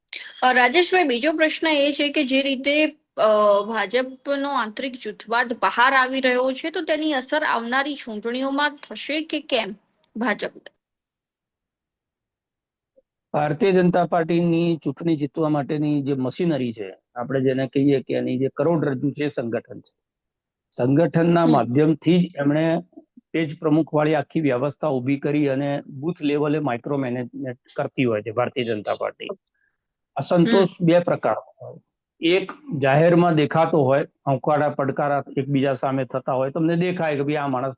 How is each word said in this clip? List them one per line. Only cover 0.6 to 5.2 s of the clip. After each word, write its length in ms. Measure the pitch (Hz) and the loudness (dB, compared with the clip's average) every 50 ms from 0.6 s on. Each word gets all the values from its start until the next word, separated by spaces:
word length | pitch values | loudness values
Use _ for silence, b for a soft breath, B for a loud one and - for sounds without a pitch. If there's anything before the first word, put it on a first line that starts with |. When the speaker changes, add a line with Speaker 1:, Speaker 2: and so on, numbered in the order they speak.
| 247 247 262 349 349 - 370 370 349 277 | 4 4 4 4 4 4 4 2 2 2
Speaker 1:
બીજો 240 | 240 233 240 311 320 | 0 0 0 0 2
પ્રશ્ન 340 | 311 311 311 311 - - 320 | 2 0 0 0 0 0 0
એ 240 | 311 285 277 294 | 2 2 2 2
છે 180 | 285 - 294 285 | 2 0 -2 0
કે 140 | 285 311 302 | 0 0 0
જે 180 | 240 262 269 | 2 2 0
રીતે, 580 | 277 277 269 247 269 285 285 302 311 302 294 _ _ _ _ - | 2 0 -2 -2 0 2 2 4 2 2 0 _ _ _ _ 0
અ, 100 | 202 220 214 208 208 208 202 202 208 214 | 2 4 4 4 4 4 4 4 2 -2
ભાજપનો 800 | 226 220 202 190 214 247 262 262 262 254 - 277 277 277 277 285 | -4 -4 -4 -2 -2 -2 -2 -4 -8 -10 -6 -6 -4 -4 -4 -4
આંતરિક 440 | 285 254 226 220 214 - 262 277 247 | -2 -4 -4 -4 -6 -8 -8 -8 -10
જૂથવાદ 600 | 247 - 214 196 - | -10 -12 -12 -12 -12